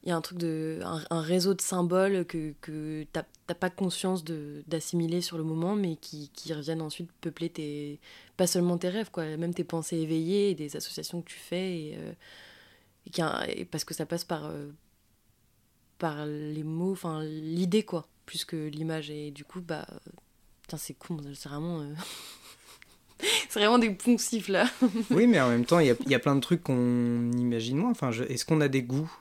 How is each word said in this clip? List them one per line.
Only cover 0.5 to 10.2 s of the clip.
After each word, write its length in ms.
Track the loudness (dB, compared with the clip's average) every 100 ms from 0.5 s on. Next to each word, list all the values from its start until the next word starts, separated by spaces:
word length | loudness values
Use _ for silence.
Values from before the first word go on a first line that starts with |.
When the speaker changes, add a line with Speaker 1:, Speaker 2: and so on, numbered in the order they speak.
| -2 -4 -4
Speaker 1:
un, 180 | -6 -6 -2
un 120 | -2
réseau 320 | 2 2 4
de 80 | 0
symboles 640 | 0 0 2 4 4 2 0
que, 280 | -4 -6 -8
que 440 | -10 -8 -6 -8 -6
t'as, 100 | -6 -8 _ -8
t'as 60 | -2
pas 140 | -2
conscience 540 | 0 -2 0 -2 -2 -4
de, 380 | -8 -8 -12 -4
d'assimiler 540 | -4 -2 0 2 0
sur 160 | -2 -4
le 60 | -2
moment, 300 | 0 0 0
mais 180 | 0 -2
qui, 340 | -10 -14 -14
qui 200 | -14 -8
reviennent 280 | -6 -4 -4
ensuite 280 | -4 -8 -12 _
peupler 280 | -8 -4 -6
tes, 500 | -4 -6 -6 -8 -10 -16 -20 -20 0
pas 100 | 2
seulement 320 | 4 4 4
tes 120 | 0
rêves, 200 | -2 -4
quoi, 120 | -4 -4 -2
même 160 | -2
tes 100 | -2
pensées 340 | -2 -2 -2 -2
éveillées 520 | 0 0